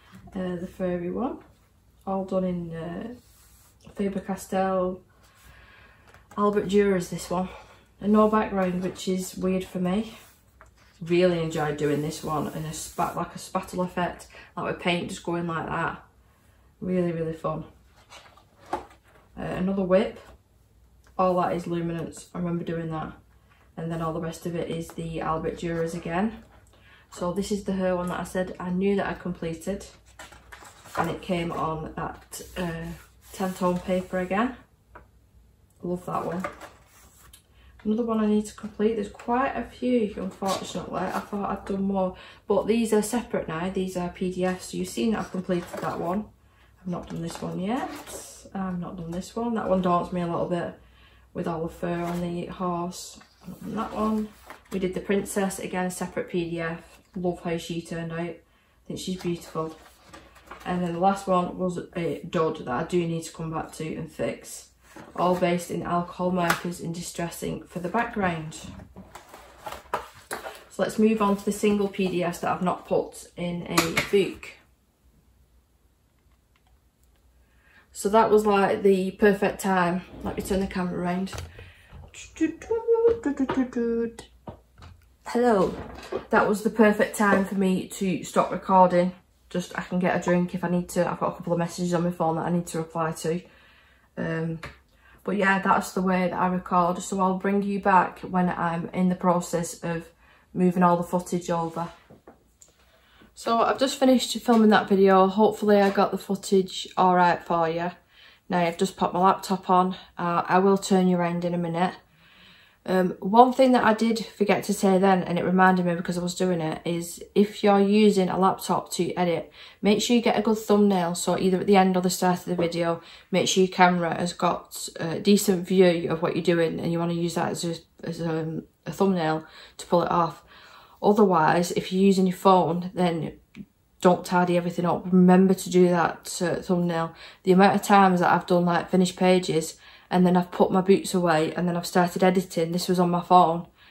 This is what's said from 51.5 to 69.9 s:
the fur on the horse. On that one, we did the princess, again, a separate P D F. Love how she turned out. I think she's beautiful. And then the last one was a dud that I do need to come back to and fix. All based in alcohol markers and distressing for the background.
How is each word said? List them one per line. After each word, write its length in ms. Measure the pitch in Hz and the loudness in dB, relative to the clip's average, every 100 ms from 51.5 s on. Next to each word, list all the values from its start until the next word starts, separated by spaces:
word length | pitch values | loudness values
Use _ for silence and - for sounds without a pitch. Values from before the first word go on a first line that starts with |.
| 160 | -4
the 80 | 165 | -6
fur 320 | - 175 170 | -6 -6 -4
on 200 | 170 175 | -4 -4
the 260 | 175 175 180 | -4 -6 -8
horse. 720 | 180 180 170 180 180 - - - _ - - - | -6 -4 -4 -4 -8 -14 -18 -20 _ -18 -14 -8
On 100 | 208 | -6
that 180 | - | -6
one, 360 | - 220 220 214 - - - _ | -4 -2 -2 -4 -10 -20 -20 _
we 80 | 196 | -4
did 140 | 185 | -4
the 60 | 185 | -4
princess, 580 | - 202 190 208 190 - | -2 -2 -2 -2 -2 -2
again, 260 | 180 185 185 | -6 -4 -4
a 60 | |
separate 380 | 180 180 - - | -6 -8 -8 -6
P 200 | 180 170 | -4 -4
D 100 | 170 | -4
F. 380 | 165 170 - - _ 185 | -6 -8 -14 -20 _ -6
Love 260 | 180 170 | -4 -4
how 140 | 175 165 | -4 -6
she 240 | - 165 | -6 -8
turned 300 | - 165 165 | -8 -8 -8
out. 80 | 165 | -6
I 200 | 170 - _ _ _ _ - | -8 -10 _ _ _ _ -14
think 120 | 160 | -10
she's 220 | - 185 | -8 -6
beautiful. 560 | 180 170 - 165 160 160 - _ _ - - - - - - | -4 -6 -8 -8 -8 -10 -20 _ _ -20 -20 -20 -20 -14 -6
And 180 | 180 | -4
then 100 | 170 | -4
the 60 | 170 | 0
last 280 | 190 196 - | 0 0 0
one 300 | 185 180 180 | 0 0 -4
was 220 | 185 180 - 185 | -6 -6 -8 -6
a 260 | 165 143 170 | -4 -6 -4
dud 360 | 165 160 156 - | -2 -2 -2 -6
that 20 | |
I 160 | 123 | -6
do 240 | - 180 165 | -2 -2 -2
need 160 | 165 | -4
to 80 | 165 | -8
come 200 | - 160 | -10 -8
back 200 | 160 - | -8 -8
to 220 | - 156 - | -10 -10 -8
and 160 | 160 | -10
fix. 580 | - - - - - - _ _ - - - | -6 -6 -6 -12 -18 -20 _ _ -20 -14 -2
All 200 | 175 180 | 0 2
based 360 | 175 175 - | 2 0 -2
in 120 | 175 | -6
alcohol 480 | 170 175 175 - 180 | -2 -2 -4 -4 -2
markers 500 | 180 170 170 180 175 | 0 0 0 -4 -8
and 120 | 170 | -10
distressing 720 | 170 170 - 170 - 165 160 | -10 -10 -8 -8 -8 -8 -10
for 160 | - 180 | -10 -10
the 100 | 175 | -6
background. 720 | 226 233 220 185 165 156 - - - - - - - - - - - - - - | -4 -4 -2 -4 -4 -8 -14 -16 -18 -20 -20 -20 -20 -20 -20 -20 -20 -16 -16 -8